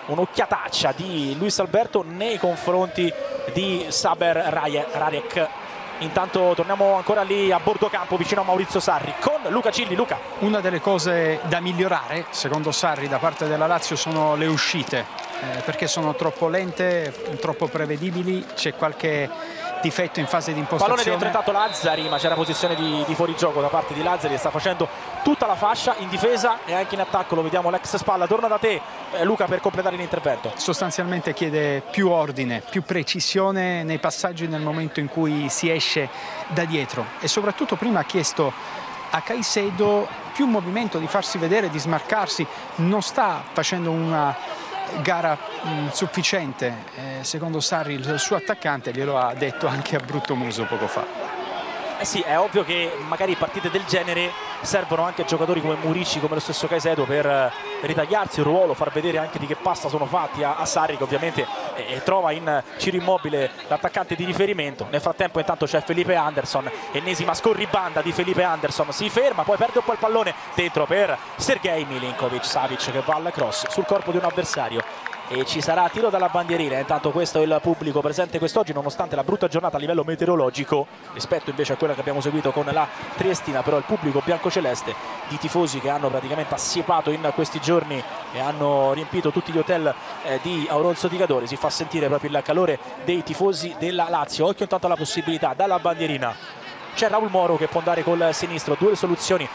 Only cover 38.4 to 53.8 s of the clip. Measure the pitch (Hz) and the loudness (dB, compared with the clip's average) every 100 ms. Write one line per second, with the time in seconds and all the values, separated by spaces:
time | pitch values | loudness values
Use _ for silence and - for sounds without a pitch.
38.4 | 139 - - - - - - 160 - 240 | 0 0 -10 -10 -10 -12 -4 -4 -2 -4
39.4 | 208 214 202 180 208 208 202 - - - | 0 0 0 2 4 4 0 -8 -10 0
40.4 | 277 214 175 208 226 170 160 202 - 185 | 2 2 0 -2 -2 -2 0 0 0 -2
41.4 | 165 214 190 151 147 156 - 220 190 - | 2 2 2 -2 0 -2 0 0 0 -2
42.4 | 156 - - - 170 208 - - 214 151 | -4 -6 -10 0 2 2 2 2 2 2
43.4 | - 170 151 185 165 165 165 156 143 - | -2 -2 0 0 0 0 0 2 2 0
44.4 | - - - - - - 147 170 165 151 | -8 -10 -8 -8 -6 -2 0 0 0 -2
45.4 | - - 165 156 147 - 185 - 160 196 | -6 -8 -4 -2 -2 -2 -2 -2 0 0
46.4 | 147 123 123 113 113 - 135 135 127 156 | -2 -4 -4 -4 -12 -12 -10 -8 -6 -6
47.4 | 165 156 - 165 147 143 131 147 - 190 | -4 -2 0 0 -2 -4 -2 -2 0 0
48.4 | - - 156 139 127 123 139 135 123 127 | 0 -2 -2 -2 -4 -2 0 2 0 0
49.4 | 139 - 151 139 135 156 127 143 - 131 | -2 0 -2 -2 -2 -2 -2 -4 -2 -2
50.4 | 120 110 110 113 104 - - - - 359 | -2 -4 -2 -2 -2 -2 -4 -6 -8 -8
51.4 | - - - - - - 196 202 160 156 | -6 -6 -8 -8 -8 -4 -2 -2 2 2
52.4 | 202 202 156 175 170 143 151 165 190 170 | 4 2 0 0 -2 -4 -4 -2 0 0
53.4 | 160 196 180 180 | -2 -2 -2 -2